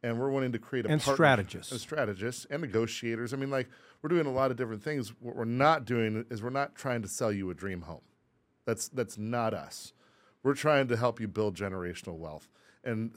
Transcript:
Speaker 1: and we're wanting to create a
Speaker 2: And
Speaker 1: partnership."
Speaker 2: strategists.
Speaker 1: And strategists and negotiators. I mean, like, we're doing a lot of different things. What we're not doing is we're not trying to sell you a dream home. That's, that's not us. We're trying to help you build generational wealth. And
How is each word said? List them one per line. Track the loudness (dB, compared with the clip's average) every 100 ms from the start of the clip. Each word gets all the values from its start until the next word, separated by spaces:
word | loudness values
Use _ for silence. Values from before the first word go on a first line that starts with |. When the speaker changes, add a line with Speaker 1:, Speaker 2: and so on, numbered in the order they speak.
Speaker 1:
and | -4 0
we're | 0
wanting | 0 0
to | -2
create | -2 -2 2
a |
Speaker 2:
And | 2
Speaker 1:
partnership." | 4 6
Speaker 2:
strategists. | 8 8 4 -6 -8
Speaker 1:
And | -10
strategists | -6 -2 -2 -2 -4 -6 -6
and | -6
negotiators. | -2 0 0 -2 -4 -4 -4
I | -4
mean, | -2
like, | -2 -2 -10 -20 _
we're | 2
doing | 2 4
a |
lot | 2 2
of | 2
different | -2 -4
things. | -4 -4 -4 -8
What | -10 -4
we're | 0
not | 4 6 6 2
doing | 2 2 0 -4
is | -6
we're | -4
not | -2 -4 -4
trying | -4 -2
to | -4
sell | -2 0
you | 0 -4
a | -6
dream | -6 -8
home. | -10 -14 _ _ _ _ _ _ -4
That's, | -4 -4
that's | -4 -6 -6
not | -4 0 0 -2
us. | -8 -14 -16 _ _ _ _ _
We're | 0
trying | 2 4 6 4
to | 2
help | 0 0
you | -4
build | 0 0 0
generational | -4 -4 -6 -6 -10 -10
wealth. | -10 -12 -16 _ _ _
And | -4 -4 -4